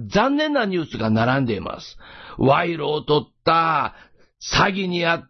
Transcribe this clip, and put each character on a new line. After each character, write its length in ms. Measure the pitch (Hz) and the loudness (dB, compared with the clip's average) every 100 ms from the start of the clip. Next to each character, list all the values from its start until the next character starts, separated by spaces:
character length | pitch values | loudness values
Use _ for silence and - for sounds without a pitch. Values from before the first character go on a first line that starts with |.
| 104 | -2
残 300 | 190 262 285 | 2 2 2
念 160 | 311 | 0
な 120 | 285 202 | 0 0
ニ 140 | 180 | -2
ュ 40 | |
ー 20 | 151 | -4
ス 120 | - | -4
が 120 | 110 | 0
並 320 | 110 120 135 | 2 2 2
ん 40 | 120 | 0
で 100 | 98 | -4
い 60 | |
ま 200 | 82 - | -6 -10
す。 160 | - - - - - - | -14 -20 -20 -20 -12 0
賄 400 | 123 151 175 165 | 2 4 0 -4
賂 60 | 143 | -4
を 160 | 151 | -4
取 240 | - 147 - | 0 0 0
っ 80 | _ | _
た、 520 | 165 165 165 147 117 - - _ _ _ | 2 2 2 0 -2 -8 -20 _ _ _
詐 320 | - - 196 | -2 0 2
欺 120 | 196 185 | 0 -2
に 200 | 175 165 | -2 0
あ 100 | |
っ 140 | 165 | -2